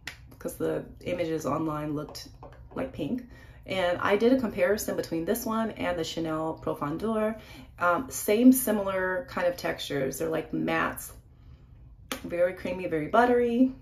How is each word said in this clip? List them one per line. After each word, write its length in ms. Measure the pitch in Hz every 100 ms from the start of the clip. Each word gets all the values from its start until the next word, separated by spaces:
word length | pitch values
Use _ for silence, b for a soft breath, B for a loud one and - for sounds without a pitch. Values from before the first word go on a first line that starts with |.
| - - - -
'cause 160 | 165
the 300 | - 160 156 - -
images 440 | - 175 165 160
online 520 | 143 151 160 151 151 147
looked 320 | 151 - - - - - - -
like 160 | 262
pink. 320 | - 147 247 - B B B -
And 320 | 190 175 180
I 180 | 190 202
did 160 | 226
a 80 | 262
comparison 560 | 220 202 180 214 - 175
between 300 | 160 165 165
this 180 | 233
one 280 | 226 220 220
and 260 | 220 180 175
the 60 |
Chanel 540 | 160 - 165 156 160 156
Profondeur. 720 | 160 156 147 165 214 220 214 220 B B B -
Um, 300 | 175 170 -
same 420 | - - 214 254
similar 760 | 254 - 208 196 190 185 185 180
kind 180 | - 175
of 120 | 170
textures. 600 | 165 165 - 143 135 -
They're 120 | 160
like 220 | 160 160
mattes, 600 | 160 156 160 160 - - - - - - - - - - - - -
very 300 | - 170 180
creamy, 320 | 185 185 185 175
very 220 | 160 151
buttery. 680 | 220 247 240 240 233 262 -